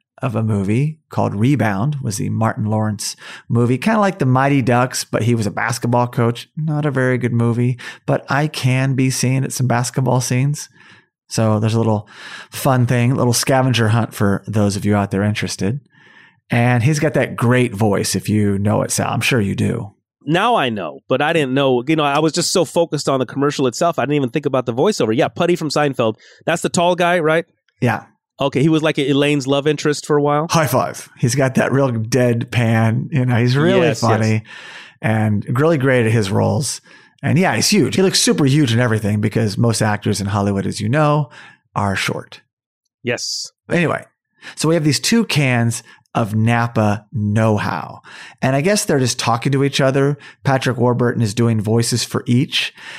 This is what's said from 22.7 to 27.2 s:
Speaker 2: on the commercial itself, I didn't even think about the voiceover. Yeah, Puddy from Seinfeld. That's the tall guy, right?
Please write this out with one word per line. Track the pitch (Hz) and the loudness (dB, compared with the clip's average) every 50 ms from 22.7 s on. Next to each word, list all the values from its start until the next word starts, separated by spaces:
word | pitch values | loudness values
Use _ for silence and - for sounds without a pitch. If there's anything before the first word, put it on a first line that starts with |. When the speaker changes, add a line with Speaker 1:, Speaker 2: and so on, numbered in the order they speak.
| - 175 170 156 160 147 - - | 0 0 0 0 -2 -4 -2 0
Speaker 2:
on | 139 131 | 0 0
the | 127 | -2
commercial | 120 - 135 139 147 143 - 139 127 | -4 -4 -2 -2 -2 0 0 -2 -2
itself, | 113 - 175 170 165 - | 0 0 -2 0 0 0
I | 120 | -2
didn't | 131 147 | 0 0
even | 147 139 120 | 0 -2 -2
think | - 160 139 | -4 -2 -2
about | 143 131 131 120 | 0 -2 -2 -2
the | - 117 | -2 0
voiceover. | 117 147 208 214 - 139 110 110 | 0 0 0 2 0 0 0 2
Yeah, | 123 156 120 | 0 0 -2
Puddy | - - 180 170 180 | 0 -2 0 0 0
from | - 165 151 | 0 -2 -4
Seinfeld. | - 156 151 147 131 - 123 110 110 - - - - - - | -2 0 0 0 0 0 0 -2 -2 -4 -12 -20 -20 -10 -4
That's | - 160 170 | -4 -4 -2
the | - - | -2 -2
tall | - - 170 175 180 | 0 2 2 2 2
guy, | 170 180 170 175 | 2 2 0 2
right? | 185 | 2